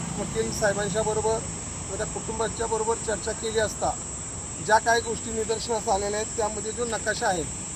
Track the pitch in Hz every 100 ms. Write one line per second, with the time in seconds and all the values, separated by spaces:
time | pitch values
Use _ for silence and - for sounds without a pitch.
0 | - - 202 220 226 214 214 196 208 208
1 | 214 214 220 226 226 - - - - 190
2 | 214 202 - 220 220 - 226 220 220 226
3 | - 202 196 214 226 214 208 - 175 -
4 | - - - - - - 151 214 226 233
5 | 226 220 233 220 214 220 - 226 202 196
6 | 202 208 220 - 208 214 208 214 240 208
7 | - 208 233 180 139 - -